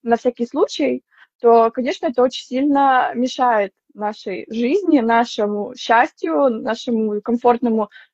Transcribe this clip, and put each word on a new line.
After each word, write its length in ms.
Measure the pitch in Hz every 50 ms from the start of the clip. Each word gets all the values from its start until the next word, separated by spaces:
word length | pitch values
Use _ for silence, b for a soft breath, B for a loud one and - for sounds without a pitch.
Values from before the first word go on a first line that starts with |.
| -
на 120 | 233 233
всякий 300 | 226 - 262 240 - 240
случай, 580 | 240 - 294 392 - - - 294 254 254 254 - b b b b b _ _
то, 300 | - 233 233 233 226 233
конечно, 340 | 233 262 233 269 381 - 359
это 140 | 320 240 247
очень 240 | 247 262 - - -
сильно 680 | - 254 254 277 294 277 277 277 269 262 254 - - -
мешает 580 | 233 247 254 - - 254 247 233 214 202 190 - _ _ _ -
нашей 500 | 202 208 208 214 - - 214 185 214 - -
жизни, 500 | 220 226 240 247 311 415 381 330 311 269
нашему 720 | 226 226 233 233 240 233 - - 214 208 208 208 202 220 254
счастью, 720 | - - - 233 233 277 311 - _ - 330 320 294 277 262
нашему 720 | 226 220 233 226 226 233 - 262 233 220 220 214 208 208
комфортному 680 | - 247 233 240 - 240 240 233 - 240 220 220 208 B B B B B